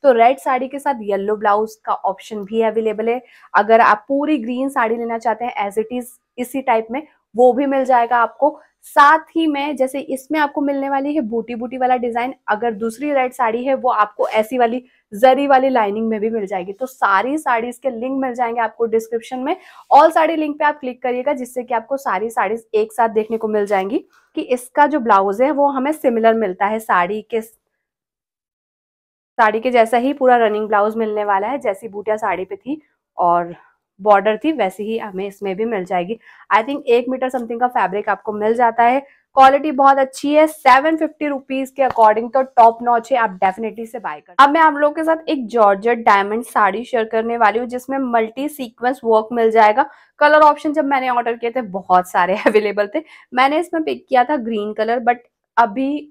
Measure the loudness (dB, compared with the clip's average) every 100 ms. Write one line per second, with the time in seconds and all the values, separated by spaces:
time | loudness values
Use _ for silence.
0 | 4 6 4 2 -2 -4 -4 -6 -6 -6
1 | -4 -4 -2 -2 0 0 -2 -8 -8 -4
2 | -4 -6 -10 -12 -6 -2 -2 -2 -4 -4
3 | -4 -4 _ _ _ 0 4 6 6 4
4 | _ -2 0 -2 -2 -4 -4 -2 -2 -2
5 | -4 -4 -4 -4 -6 -6 -6 -4 -6 -8
6 | -10 _ _ -12 -8 -6 -2 -2 -2 -10
7 | -10 _ _ 4 4 4 0 0 2 2
8 | 2 0 0 0 -2 -2 _ _ -4 4
9 | 6 4 0 -4 -2 -2 -4 -2 -4 -4
10 | -8 -10 -4 -2 -2 -2 -2 -2 -2 -4
11 | -2 -4 -2 -6 -6 -10 -8 -4 0 0
12 | 0 -4 -6 -8 -6 -4 -2 -4 -8 -6
13 | -2 -2 -2 -2 -4 -2 -2 -2 0 0
14 | -2 -2 -4 -2 -2 0 0 -2 _ _
15 | _ 2 4 4 4 2 4 0 0 -2
16 | -4 -4 -4 -4 -6 -8 -8 -10 -12 -4
17 | 0 2 0 -4 -2 -2 -4 -6 -8 -6
18 | -6 -4 -6 -4 -4 -2 -6 -4 -2 -2
19 | -4 -8 -8 -8 -6 -6 -10 -20 _ 6
20 | 6 4 0 0 -4 -2 -2 -2 -8 -6
21 | -6 -4 -4 -4 -6 -10 -6 -6 -4 -8
22 | -4 -4 -4 -2 -2 -4 _ -2 -2 -2
23 | 0 0 -4 -4 -2 -2 0 -2 0 -6
24 | -8 _ _ -10 -4 -4 -4 2 2 2
25 | 4 4 4 0 0 2 0 0 -4 -2
26 | 0 2 2 2 -2 -2 -4 -4 -2 0
27 | 0 -4 -6 -8 -8 _ _ _ _ _
28 | _ _ _ _ _ _ _ _ _ _
29 | _ _ _ 0 2 2 0 2 2 2
30 | 0 0 4 4 4 0 0 0 0 -2
31 | -4 -2 0 0 -2 -4 -6 -6 -10 -10
32 | -6 -4 -2 -4 -6 -12 -10 -10 _ _
33 | _ -2 0 0 -2 -10 _ _ _ _
34 | 2 4 4 -2 -2 -2 -4 -4 -8 -6
35 | -8 -10 -10 -8 -8 -6 -4 -6 -4 -4
36 | -4 -10 _ -20 _ 0 0 -6 0 0
37 | 0 -4 -4 -6 -8 -4 -2 -2 -2 -4
38 | -4 -6 -6 -4 -2 2 0 2 2 2
39 | -4 _ _ 6 6 6 -2 4 4 4
40 | 0 -4 0 4 2 2 4 4 4 -2
41 | -4 -4 -6 -6 _ -6 -6 0 0 4
42 | 4 4 0 -2 -2 6 6 6 -2 -2
43 | 0 -2 -2 -2 -2 -2 -10 -10 -14 -12
44 | -12 -12 _ 4 4 6 2 2 0 0
45 | -2 -2 -2 -6 -4 2 4 4 0 0
46 | 2 2 2 -4 -4 0 0 0 -6 -4
47 | -2 -4 -4 0 0 0 -6 -10 -6 -6
48 | -2 -2 -2 -6 -8 -8 -14 _ -6 -4
49 | 0 0 0 -2 2 4 4 4 -2 -6
50 | _ _ 4 6 6 4 -2 -2 -2 -2
51 | -2 -2 -2 -4 -4 -6 -8 -10 2 2
52 | 2 -2 0 0 2 2 0 -2 -2 -4
53 | -10 -20 _ 0 2 2 -2 -4 -6 -8
54 | _ 0 2 -2 -4 -6 -6 -4 -2 0
55 | 0 -2 _ _ _ 0 0 0 -4 -4
56 | -10